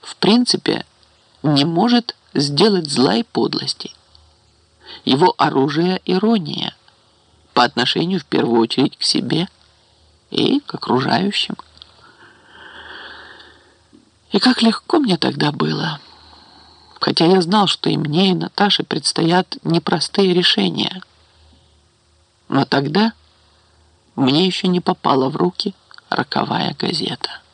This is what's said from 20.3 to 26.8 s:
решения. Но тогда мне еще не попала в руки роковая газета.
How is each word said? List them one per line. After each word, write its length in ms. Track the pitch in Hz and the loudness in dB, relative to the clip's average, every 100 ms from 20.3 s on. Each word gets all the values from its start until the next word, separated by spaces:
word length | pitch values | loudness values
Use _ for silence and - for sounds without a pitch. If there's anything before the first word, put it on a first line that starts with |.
решения. 680 | 180 180 - 190 160 - 185 - _ _ _ _ _ _ _ _ _ _ _ _ _ _ | 2 2 0 -2 -2 -6 -8 -18 _ _ _ _ _ _ _ _ _ _ _ _ _ _
Но 160 | 135 135 | -2 0
тогда 480 | 139 143 165 226 - _ _ _ _ _ _ _ _ _ - | 0 0 0 0 -4 _ _ _ _ _ _ _ _ _ -2
мне 300 | 131 147 185 | 2 2 2
еще 220 | 175 185 | 0 0
не 120 | 180 | 0
попала 500 | 175 185 156 135 135 | -2 -2 0 2 0
в 60 | 151 | 0
руки 400 | 180 - 202 - _ - _ | -2 -2 -8 -8 _ -20 _
роковая 680 | - - - - - - | -6 -2 -4 -2 -2 -4
газета. 640 | - | -4